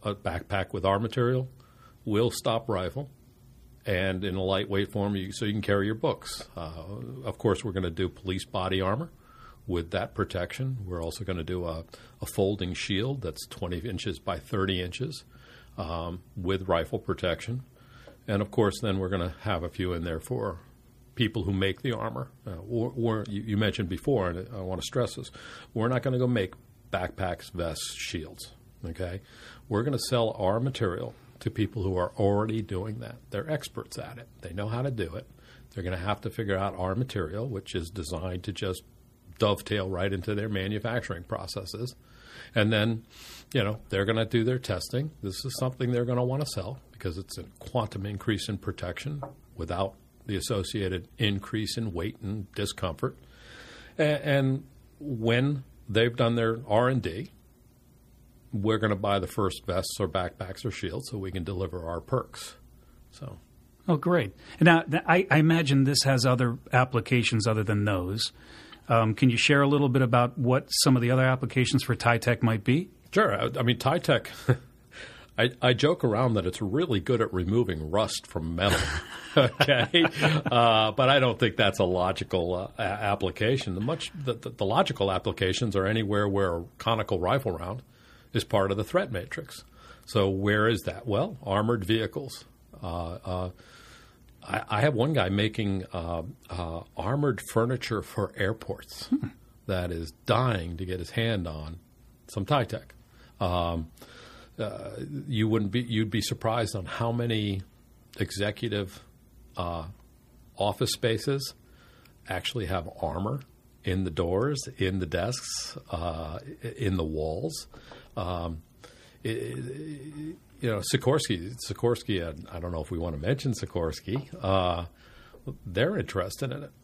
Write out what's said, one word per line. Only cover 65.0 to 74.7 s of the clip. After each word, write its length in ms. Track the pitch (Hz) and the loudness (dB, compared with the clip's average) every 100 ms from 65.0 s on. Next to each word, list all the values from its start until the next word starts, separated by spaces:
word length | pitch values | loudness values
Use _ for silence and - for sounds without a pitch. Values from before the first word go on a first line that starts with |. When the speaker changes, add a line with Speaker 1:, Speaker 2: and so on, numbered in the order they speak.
| - | 4
Speaker 2:
I, 200 | 170 - | 4 6
I 80 | 147 | 6
imagine 460 | 156 165 147 139 | 8 6 6 6
this 180 | 135 143 | 6 4
has 220 | 135 135 123 | 4 4 6
other 320 | 123 123 117 - | 4 4 0 2
applications 720 | 127 127 120 - 123 110 117 107 | 4 4 2 4 4 4 2 2
other 180 | 110 | 2
than 200 | 104 104 104 | 2 2 4
those. 460 | 98 90 107 - - - - - - - | 2 0 -2 -4 -6 -20 -20 -20 -20 2
Um, 260 | 117 113 | 4 6
can 160 | 107 131 | 6 6
you 60 | 117 | 6
share 260 | - 143 | 6 6
a 60 | 139 | 6
little 200 | 143 143 | 6 4
bit 140 | 127 | 4
about 340 | 127 120 120 - | 6 6 4 2
what 320 | 120 127 - - | 4 4 2 2
some 140 | - 127 | 6 6
of 60 | |
the 100 | 120 | 6
other 100 | 131 | 4
applications 580 | 131 127 127 - 120 131 | 4 4 0 2 4 2
for 100 | - 120 | 2 2
Tytech 460 | - 117 - 117 | 4 4 4 4
might 220 | 117 113 | 4 2
be? 260 | 101 131 185 - - | 4 2 2 -10 -4
Speaker 1:
Sure. 220 | - 208 | 2 4
I, 140 | 101 117 127 | 4 0 0
I 40 | |
mean, 160 | 120 117 | 2 2
Tytech, 480 | - 165 - 127 - - - | 2 0 4 2 2 -10 2
<laughs> 100 | 127 - | 2 2